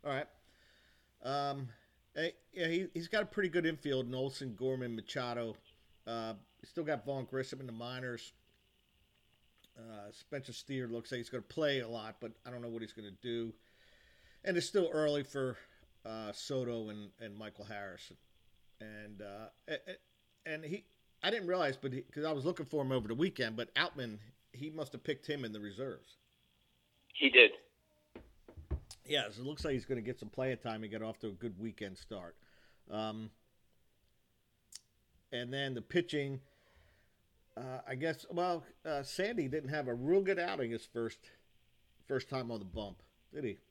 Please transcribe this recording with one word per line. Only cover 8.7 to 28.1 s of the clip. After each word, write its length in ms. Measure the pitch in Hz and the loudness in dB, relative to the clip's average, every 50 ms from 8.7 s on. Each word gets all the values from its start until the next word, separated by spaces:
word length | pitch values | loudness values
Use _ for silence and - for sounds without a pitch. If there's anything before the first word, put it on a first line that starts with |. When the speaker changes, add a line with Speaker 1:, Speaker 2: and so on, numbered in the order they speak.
| _ _ _ _ _ _ _ _ _ _ _ _ _ _ _ _ _ _ _ - _ - | _ _ _ _ _ _ _ _ _ _ _ _ _ _ _ _ _ _ _ -20 _ -18
Speaker 1:
Uh, 320 | 113 117 110 104 101 104 - | -16 -14 -12 -12 -12 -12 -14
Spencer 400 | - - _ - 143 131 - 120 | -16 -12 _ -6 -6 -6 -6 -12
Steer 340 | - - - 139 131 127 117 | -12 -8 -4 -2 -2 0 0
looks 220 | 113 117 117 - 131 | -2 -4 -4 -4 -4
like 60 | 123 | -4
he's 100 | 120 - | -4 -4
gonna 120 | - 123 107 | -6 -8 -8
play 380 | - - - 156 147 139 135 | -4 0 2 4 4 4 2
a 80 | 120 113 | 0 -2
lot, 280 | 117 113 107 110 104 - | -4 -6 -6 -8 -8 -8
but 120 | - 110 113 - _ | -10 -10 -10 -10 _
I 40 | 123 | -10
don't 100 | 123 123 120 | -10 -8 -6
know 60 | 120 | -6
what 140 | 113 113 113 | -4 -4 -6
he's 100 | 107 - | -6 -8
gonna 180 | - 107 101 95 - - | -12 -12 -12 -14 -8 -4
do. 320 | 123 117 117 117 113 110 - _ _ _ - - - - - - - - - - - - - - | -2 -2 0 -2 -2 -6 -10 _ _ _ -20 -20 -20 -20 -20 -20 -20 -20 -20 -20 -20 -20 -6 0
And 120 | 196 185 | 2 2
it's 100 | 170 - | 2 2
still 220 | - - 208 180 160 - | 4 4 6 6 6 6
early 300 | 156 156 147 147 143 139 | 4 6 6 4 4 0
for, 340 | - - 139 131 127 120 - - - - - - _ _ _ _ | 0 0 0 0 0 0 -4 -10 -20 -20 -20 -20 _ _ _ _
uh, 280 | 110 110 110 110 107 104 | -6 -6 -4 -4 -6 -6
Soto 580 | - - - 143 131 127 120 117 113 110 107 | -6 -4 -2 0 0 0 0 0 -2 -2 -4
and, 200 | 107 107 104 98 - _ | -6 -8 -10 -12 -12 _
and 140 | 120 110 101 | -12 -10 -10
Michael 280 | 104 107 107 104 - 104 | -8 -10 -10 -10 -12 -12
Harris. 480 | 101 110 101 101 98 90 90 - - 92 - _ _ _ _ _ - - - - - - _ | -10 -8 -8 -8 -8 -10 -12 -14 -16 -18 -20 _ _ _ _ _ -20 -20 -20 -20 -20 -18 _
And, 420 | 107 107 107 107 107 104 107 98 104 | -14 -12 -10 -12 -12 -12 -10 -10 -10
uh, 260 | 101 98 104 113 - - _ _ - | -8 -8 -10 -10 -12 -14 _ _ -6
a-, 220 | 156 - - - | -6 -6 -6 -8
a-, 60 | 180 - _ _ _ _ _ _ _ _ _ 160 156 | -14 -14 _ _ _ _ _ _ _ _ _ -6 -6
and 120 | 156 160 | -4 -4
he, 200 | 147 170 214 - _ _ _ _ _ _ _ - | -4 -4 -6 -6 _ _ _ _ _ _ _ 0
I 80 | 180 | 0
didn't 180 | 214 233 190 170 | 2 2 2 2
realize, 280 | 185 185 165 143 131 | 4 4 4 4 2
but 160 | - - 139 127 | 0 -2 -2 -2
he, 100 | 135 135 | -2 -6
'cause 220 | - - 147 151 | -6 -6 -2 0
I 80 | 156 156 | 0 0
was 120 | 143 131 | 2 2
looking 220 | 165 180 - 156 | 2 0 0 -2
for 160 | 131 - 151 139 | 0 0 2 2
him 100 | 131 135 | 4 4
over 160 | 131 110 107 | 2 2 2
the 60 | 113 | 2
weekend, 420 | 123 165 190 - - 127 113 110 | 4 4 2 4 2 0 0 2
but 140 | 110 120 - - | -2 -4 0 2
Outman, 460 | 131 160 170 - 143 127 113 107 104 107 110 - _ _ _ - | 2 2 2 2 -4 -6 -6 -6 -10 -12 -18 -20 _ _ _ -12
he 180 | 123 139 156 | -8 -8 -8
must 220 | 156 160 151 - - | -4 -6 -6 -6 -6
have 100 | 123 - | -8 -2
picked 240 | - 147 - - | -2 -2 -2 -2
him 180 | - 147 143 127 | -4 -4 -2 -2
in 80 | 113 107 | -4 -6
the 80 | 107 | -6
reserves. 560 | 104 104 98 101 135 131 98 - - - - _ _ _ _ _ _ _ _ _ _ _ _ _ _ _ _ _ _ _ - | -8 -8 -6 -6 -6 -6 -6 -8 -12 -20 -20 _ _ _ _ _ _ _ _ _ _ _ _ _ _ _ _ _ _ _ -2
Speaker 2:
He 160 | - 151 135 | 4 4 8
did. 200 | 120 123 120 107 - - - - _ _ _ _ _ _ _ _ | 12 12 12 12 10 2 -14 -20 _ _ _ _ _ _ _ _